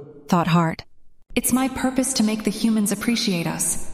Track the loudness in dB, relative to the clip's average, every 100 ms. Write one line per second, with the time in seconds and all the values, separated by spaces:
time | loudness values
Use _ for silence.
0 | -18 -20 0 2 4 4 2 -4 -14 -20
1 | -20 -20 _ -4 0 0 0 -2 -2 0
2 | 0 0 0 0 -4 0 0 2 0 -2
3 | -2 0 0 0 -2 -2 -2 -2 -2